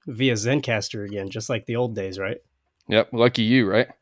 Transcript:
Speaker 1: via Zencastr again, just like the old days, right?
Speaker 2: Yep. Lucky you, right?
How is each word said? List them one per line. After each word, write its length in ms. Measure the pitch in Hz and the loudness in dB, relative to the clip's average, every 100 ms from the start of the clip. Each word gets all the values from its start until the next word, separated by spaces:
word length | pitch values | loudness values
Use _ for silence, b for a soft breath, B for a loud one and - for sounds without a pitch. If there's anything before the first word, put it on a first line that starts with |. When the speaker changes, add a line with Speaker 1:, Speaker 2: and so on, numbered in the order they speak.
| 170 | -12
Speaker 1:
via 280 | 117 131 110 | 0 2 2
Zencastr 680 | 113 143 127 110 - 110 101 | 2 0 0 -2 -2 -8 -8
again, 240 | 101 98 | -8 -6
just 200 | 113 - | -8 -4
like 160 | 117 - | -6 -2
the 100 | 117 | -2
old 200 | 123 104 | -2 -4
days, 220 | 95 95 | -6 -6
right? 200 | 98 - _ _ _ _ - | -6 -6 _ _ _ _ 0
Speaker 2:
Yep. 220 | 107 - | 0 2
Lucky 300 | 117 123 123 | 4 2 4
you, 280 | 110 127 101 | 2 4 4
right? 200 | 104 - - | 2 0 -4